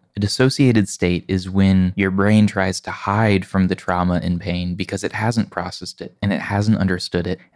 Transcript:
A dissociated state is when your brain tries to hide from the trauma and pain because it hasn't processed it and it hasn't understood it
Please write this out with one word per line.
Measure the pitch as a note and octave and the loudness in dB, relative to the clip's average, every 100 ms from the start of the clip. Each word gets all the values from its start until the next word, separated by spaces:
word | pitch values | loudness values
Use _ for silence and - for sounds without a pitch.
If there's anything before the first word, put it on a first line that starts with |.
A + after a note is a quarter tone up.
| _ - | _ -4
A | |
dissociated | G#2 - C3 - C3 A2+ G2+ | -2 2 0 4 4 4 2
state | - F2+ F2 - | 0 0 0 -2
is | F#2+ F#2 | -4 -2
when | F#2+ F#2+ F#2+ F#2 F2+ | 2 4 4 2 0
your | F#2+ | -2
brain | F#2+ G2+ G#2+ G#2 | 2 4 4 4
tries | G2+ F#2 F#2 | 2 -2 -2
to | - | -8
hide | - - G#2 A2 G2 | -8 -2 0 4 2
from | F#2 F#2+ F#2 | 0 0 0
the | |
trauma | F#2 - F2+ F2+ F2+ | 0 -2 0 0 0
and | F2+ F2 | -2 -4
pain | F2 F2 F2+ F2+ | -4 -6 -4 -6
because | F2+ G2 | -6 -4
it | F#2+ | -6
hasn't | G2+ A2 A#2 G2+ | -4 -4 -4 -6
processed | - F2 - F2+ - | -8 -8 -10 -14 -14
it | - - | -16 -6
and | G2+ | -4
it | F2+ | -4
hasn't | - G2+ G#2 A2 | -2 -2 2 2
understood | F#2+ F2+ - F#2 F2 | 0 -2 -4 -4 -4
it | F2+ _ | -6 _